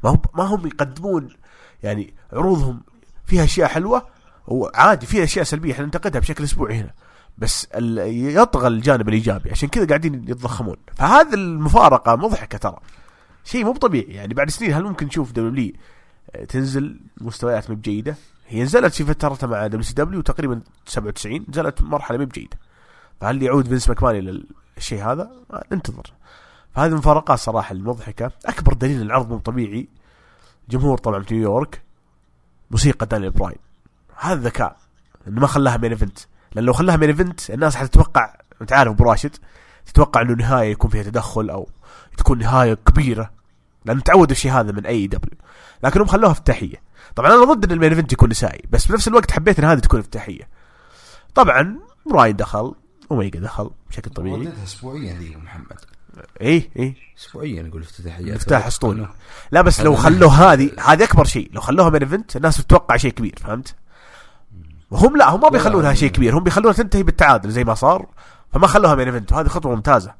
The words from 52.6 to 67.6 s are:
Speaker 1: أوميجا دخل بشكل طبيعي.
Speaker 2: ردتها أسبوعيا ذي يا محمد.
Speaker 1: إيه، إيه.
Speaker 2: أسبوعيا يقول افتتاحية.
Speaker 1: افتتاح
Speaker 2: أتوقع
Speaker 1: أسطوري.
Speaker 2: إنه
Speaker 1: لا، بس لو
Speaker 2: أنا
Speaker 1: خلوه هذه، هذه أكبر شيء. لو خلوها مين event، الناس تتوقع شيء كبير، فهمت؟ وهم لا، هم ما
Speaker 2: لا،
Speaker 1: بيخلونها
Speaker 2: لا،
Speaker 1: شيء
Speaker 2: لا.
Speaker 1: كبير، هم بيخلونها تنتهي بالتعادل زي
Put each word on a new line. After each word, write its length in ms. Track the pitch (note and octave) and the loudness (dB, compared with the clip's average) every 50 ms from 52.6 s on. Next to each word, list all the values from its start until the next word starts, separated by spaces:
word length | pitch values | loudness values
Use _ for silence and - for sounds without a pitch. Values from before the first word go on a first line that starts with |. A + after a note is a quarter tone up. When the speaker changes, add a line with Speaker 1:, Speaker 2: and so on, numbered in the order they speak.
| A2 C3+ - - _ _ _ _ _ - | -6 -6 -10 -14 _ _ _ _ _ -6
Speaker 1:
أوميجا 280 | D#3 B2 G2 G2 D2+ D#2+ | -4 -4 -4 -6 -8 -10
دخل 320 | F2+ A2 - - G#2 - - - - - | -12 -10 -8 -8 -10 -10 -10 -18 -16 -14
بشكل 220 | - - - - | -14 -12 -12 -12
طبيعي. 240 | - - E2+ F#2+ F#3+ | -12 -10 -8 -8 -8
Speaker 2:
ردتها 280 | - B2+ E3+ D#3+ G#2+ G2+ | -8 -10 -10 -12 -14 -14
أسبوعيا 500 | F#2 G2 G2 B2+ B2+ C3 D3+ C#3+ F#2+ F2 | -16 -16 -16 -16 -14 -14 -12 -12 -12 -12
ذي 180 | F2 E2+ D#2+ | -14 -14 -16
يا 60 | D#2 D#2 | -18 -20
محمد. 420 | D#2 E2+ - E2+ - - - - - - - - - - - - - - _ - | -20 -20 -18 -20 -20 -20 -20 -20 -20 -20 -20 -20 -20 -20 -20 -20 -20 -20 _ -8
Speaker 1:
إيه، 280 | - A#2+ D#3 E3+ C3 - - | -2 0 2 0 0 -2 -8
إيه. 200 | - A#2+ C3 C3+ _ - _ - - | -8 -8 -8 -8 _ -20 _ -20 -20
Speaker 2:
أسبوعيا 460 | - - - - D3+ D3+ A#2 E2+ D#2+ | -20 -20 -16 -14 -12 -10 -10 -10 -12
يقول 180 | E2 D#2 D#2+ | -12 -14 -16
افتتاحية. 540 | D#2+ E2 - - F2+ F2 E2 E2+ F2+ G#2 G#2+ | -16 -16 -18 -16 -16 -16 -14 -12 -12 -10 -8
Speaker 1:
افتتاح 220 | A2 - - D3 B2 | -8 -2 0 0 0
Speaker 2:
أتوقع 100 | G2+ - | 0 -2
Speaker 1:
أسطوري. 320 | - - - A#2 G2+ A2 | -4 -2 -2 -4 -4 -4
Speaker 2:
إنه 100 | A2 G2+ - - - - - - - - | -6 -12 -14 -20 -20 -20 -20 -20 -14 0
Speaker 1:
لا، 100 | - D#3+ | 2 4
بس 200 | F3+ F3 - - | 4 4 4 4
لو 120 | G#2+ D#3 D3 | 4 2 4
Speaker 2:
أنا 80 | C3 | 4
Speaker 1:
خلوه 520 | - D3+ E3 F#3 F3+ D3+ C#3 C#3+ F3 F#3+ E3 | 4 4 6 8 8 8 10 10 10 8 8
هذه، 180 | C3 C3+ C#3+ - - | 6 4 0 -2 0
هذه 240 | - - D#3 - G#3+ | 4 4 6 6 6
أكبر 200 | A3+ - - D3+ | 4 6 4 4
شيء. 280 | - - B2+ G2 - - | 4 0 -4 -8 -8 -12
لو 80 | G#2 | -12
خلوها 280 | - - - E3+ F#3 E3 | -6 -2 2 4 4 4
مين 120 | D#3 D3+ | 4 2
event، 340 | C#3 C3+ D3+ G3+ A3+ _ - | 0 0 -4 -6 -6 _ -8
الناس 220 | E3 D3 D#3+ D3+ - | -2 0 0 0 0
تتوقع 400 | - - - F3 - - A#2+ A#2 | 4 6 6 6 6 4 0 0
شيء 140 | - C3 | 0 -2
كبير، 280 | A2+ - A#2 G2 - - | -4 -4 -6 -8 -8 -10
فهمت؟ 340 | - - G#2+ A#2+ C3 - - - - - - - - - - - - - _ - - - - F#2 - - - - - _ | -10 -10 -8 -10 -10 -12 -18 -20 -20 -20 -20 -20 -20 -20 -20 -20 -20 -20 _ -20 -20 -20 -20 -20 -20 -20 -20 -20 -18 _
وهم 260 | - - F3+ B3+ C#4+ D4 | 2 4 4 6 6 6
لا، 120 | C#4 C3 | 4 4
هم 100 | D3+ G3 | 4 6
ما 60 | C4+ | 4
Speaker 2:
لا، 60 | D#4 | 6
Speaker 1:
بيخلونها 380 | C#4+ B3 - G#3+ G#3 F#3+ D3+ C#3+ | 6 6 2 2 2 2 2 4
Speaker 2:
لا، 60 | C#3 | 4
Speaker 1:
شيء 140 | - D3+ C3+ | 4 2 2
Speaker 2:
لا. 60 | - | 2
Speaker 1:
كبير، 220 | - C3 A#2 C3+ D#3 | 2 2 2 2 2
هم 60 | F3+ | 2
بيخلونها 300 | F3+ - G3 G#3 A3+ G3 | 2 0 4 4 4 2
تنتهي 300 | - A#3 G3+ - G3+ G3 | 2 0 0 0 2 2
بالتعادل 480 | - - - F3+ D3 C3+ A2 F#2+ G#2 | 2 2 4 6 4 4 4 2 -4
زي 120 | G#2+ A#2+ | -4 -2